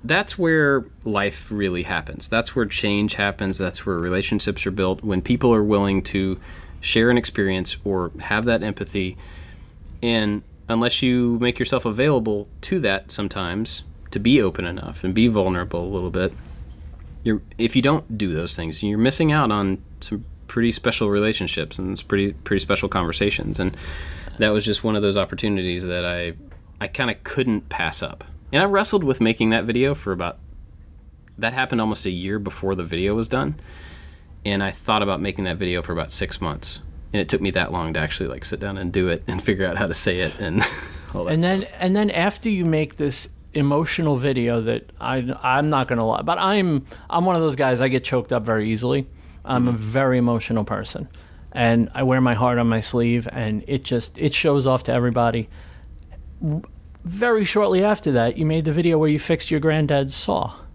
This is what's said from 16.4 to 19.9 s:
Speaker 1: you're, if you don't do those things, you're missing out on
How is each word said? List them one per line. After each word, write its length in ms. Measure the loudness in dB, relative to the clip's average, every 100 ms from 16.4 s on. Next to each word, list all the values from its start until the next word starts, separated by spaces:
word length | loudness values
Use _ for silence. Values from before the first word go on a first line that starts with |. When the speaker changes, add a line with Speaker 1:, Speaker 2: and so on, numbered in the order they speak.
| -16 -16 -16 -14 -16 -16 -18 -6
Speaker 1:
you're, 180 | -2 -2 -2 -2
if 180 | 2 4
you 40 |
don't 360 | 4 2 0 -4
do 160 | -2
those 220 | -2 -4 -4
things, 260 | -6 -4
you're 140 | -2 2
missing 340 | 2 4 4
out 180 | 4 4
on 320 | 2 2 0 -6